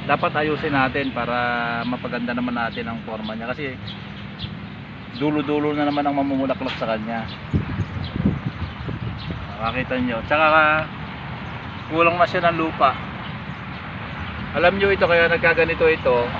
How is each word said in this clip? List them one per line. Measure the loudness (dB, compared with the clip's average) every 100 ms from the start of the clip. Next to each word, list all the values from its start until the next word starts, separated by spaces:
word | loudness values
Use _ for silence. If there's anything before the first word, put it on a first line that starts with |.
Dapat | 2 2 2 2
ayusin | 0 0 0 2
natin | 2 0 -2 -2
para | -2 0 0 0 -2 -2 -4
mapaganda | -4 -4 -4 -4 -4
naman | -2
natin | -2 -4 -4
ang | -8 -8 -8
forma | -8 -8
niya. | -8 -6
Kasi | -6 -6 -8 -12 -12 -12 -12 -12 -12 -12 -10 -12 -14 -14 -14 -14 -2
dulo-dulo | 0 0 0 0 0
na | 0 0
naman | 2
ang | 0 0
mamumulaklak | 0 0 0 -2 -4 -4
sa |
kanya. | -2 -2 -2 -4 -6 -10 -2 -2 -2 -4 -4 -4 -6 0 0 0 -6 -6 -10 -8 -8 -6 -6 -8 -8 -8 -8 -4
Makita | -2 -2 -2 0
nyo. | 0 -2 2
Tsaka, | 4 8 8 8 4 0 -8 -10 -10 -10 -10 -10 -10 -10 -10 -4
kulang | 4 4 6
na | 4
siya | 6
ng | 2 2
lupa. | -2 4 2 2 -8 -10 -10 -10 -10 -10 -10 -10 -10 -10 -10 -8 -8 -8 -4
Alam | 4 4 6
nyo | 4
ito, | 4 6
kaya | 6 6
nagkaganito | 6 4 4 2 4 4
ito. | 6 4 4 2